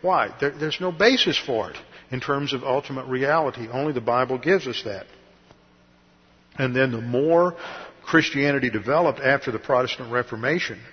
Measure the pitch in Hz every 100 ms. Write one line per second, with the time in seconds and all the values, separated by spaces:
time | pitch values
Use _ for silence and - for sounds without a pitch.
0 | 180 180 104 - 139 147 156 147 185 165
1 | 208 262 - 147 - 117 80 71 - -
2 | - 127 127 143 143 139 131 131 143 135
3 | 127 127 139 160 147 123 113 123 151 131
4 | 113 120 127 131 139 190 139 117 110 95
5 | 98 - - _ _ - _ _ _ _
6 | _ _ _ _ _ - 131 123 135 113
7 | 120 123 151 170 180 170 - - - -
8 | - 165 - 139 143 139 127 110 101 151
9 | 170 135 135 139 - 110 - 131 127 -
10 | 120 120 120 117 123 170 - 98 -